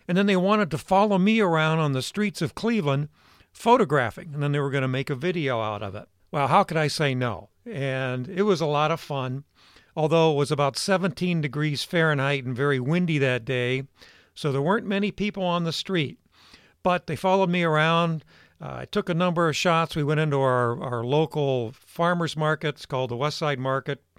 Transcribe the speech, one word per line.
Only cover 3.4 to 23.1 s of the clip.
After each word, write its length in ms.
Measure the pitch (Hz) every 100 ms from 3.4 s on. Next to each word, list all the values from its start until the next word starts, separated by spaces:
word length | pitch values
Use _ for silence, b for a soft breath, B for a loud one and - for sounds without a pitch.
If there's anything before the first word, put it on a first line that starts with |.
| b
photographing, 800 | - 226 247 175 143 120 - 170
and 80 | 147
then 80 | 143
they 80 | 143
were 120 | 139
gonna 180 | 135 131
make 200 | 127 139
a 60 |
video 460 | 135 170 180 139 120
out 240 | 110 104
of 100 | 104
it. 140 | 95 - _ -
Well, 160 | 160 135
how 160 | 170
could 120 | 190 160
I 120 | 151
say 260 | - 147
no? 340 | 127 123 92 98 _
And 640 | - 190 135 131 131 127 127
it 140 | 185
was 180 | 208 175
a 60 | 156
lot 240 | 147 151
of 100 | 160
fun, 440 | - 139 127 135 - b b b b -
although 360 | 156 165 160
it 40 | 143
was 160 | 139
about 240 | 143 143 -
seventeen 640 | - 190 185 - 180 170
degrees 440 | 147 135 151 143
Fahrenheit 600 | - 180 160 143 135 143
and 100 | 127
very 260 | 123 143 135
windy 360 | 123 170 180 151
that 300 | 135 127 117
day, 380 | 127 123 131 135 _ B B B
so 180 | B 151
there 80 | 135
weren't 260 | 143 220 190
many 240 | 196 202
people 320 | - 208 202
on 220 | 180 175
the 80 | 165
street. 460 | 151 - 185 139 - _ b b b b b
But 240 | 185 180 -
they 100 | 151
followed 320 | 190 190 190
me 140 | 180
around. 640 | 170 151 156 170 170 160 - b b b
Uh, 220 | 147 127
I 20 |
took 240 | 127 208 196
a 60 |
number 340 | 165 180 175 170
of 80 | 143
shots. 400 | 185 165 165 165
We 80 |
went 160 | 147 151
into 180 | 156 143
our, 420 | 135 127 123 120
our 220 | 135 120
local 680 | 117 147 160 156 139 131 113
farmers 640 | 131 _ - 170 175 160 151
market. 400 | 156 156 151 -
It's 100 | -
called 240 | 131 127